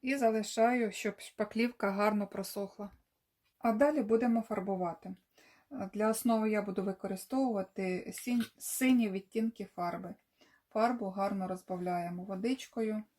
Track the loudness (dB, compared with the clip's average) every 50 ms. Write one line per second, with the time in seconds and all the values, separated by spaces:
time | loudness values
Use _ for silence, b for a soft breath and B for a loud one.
0 | -2 -2 0 2 4 4 4 2 -2 -2 2 4 4 4 4 2 0 0 -2 -2
1 | -4 -6 -6 -6 -16 -20 -4 -4 -4 -4 0 0 0 0 0 _ -2 -2 0 2
2 | 2 2 2 2 -2 -2 -6 -8 -8 -6 -6 -6 -6 -8 -8 -12 -14 -14 -14 _
3 | _ _ _ _ _ _ _ _ _ _ _ _ 0 0 4 4 4 4 4 2
4 | 2 4 4 4 4 4 2 2 0 -2 -4 -4 -2 -2 -2 -2 -2 -2 -4 -6
5 | -10 -14 -14 -14 _ _ b b b b b b b b -10 -8 -8 -8 -2 0
6 | 2 2 2 2 2 2 2 4 4 2 2 0 0 -2 -2 -2 -2 -2 -4 -4
7 | -6 -6 -6 -6 -6 -4 -2 0 0 0 0 -2 -4 -4 _ -4 -2 -2 -2 -2
8 | -4 -8 -12 -10 -4 0 0 0 0 -2 _ _ -10 -8 -2 2 4 6 6 6
9 | 4 2 0 -4 -6 _ _ -2 -2 -2 -2 -6 -12 -12 _ -4 -4 -4 -4 -6
10 | -10 -12 -14 _ _ _ b b b b b b b b _ 2 4 4 2 0
11 | -4 -4 -2 0 0 0 0 -2 -2 -4 -4 -6 -6 -8 -6 -4 -2 -2 -2 -2
12 | -2 -4 -6 -8 -8 -6 -6 -2 0 0 -2 -2 -4 -10 _ -2 -2 -2 -2 -4
13 | -6 _ _